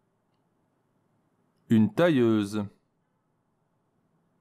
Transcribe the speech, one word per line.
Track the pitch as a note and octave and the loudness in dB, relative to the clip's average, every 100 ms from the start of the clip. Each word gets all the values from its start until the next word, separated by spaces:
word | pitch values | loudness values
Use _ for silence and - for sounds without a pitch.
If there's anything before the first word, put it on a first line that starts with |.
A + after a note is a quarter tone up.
| _ _ _ _ _ _ _ _ _ _ _ _ _ _ _ _ _ | _ _ _ _ _ _ _ _ _ _ _ _ _ _ _ _ _
Une | A2+ G#2 | 0 0
tailleuse. | - F3 C#3 A#2 A2 G2+ G#2+ G2+ _ _ _ _ _ _ _ _ _ _ _ _ _ _ _ _ _ | 0 0 2 0 0 -4 -8 -12 _ _ _ _ _ _ _ _ _ _ _ _ _ _ _ _ _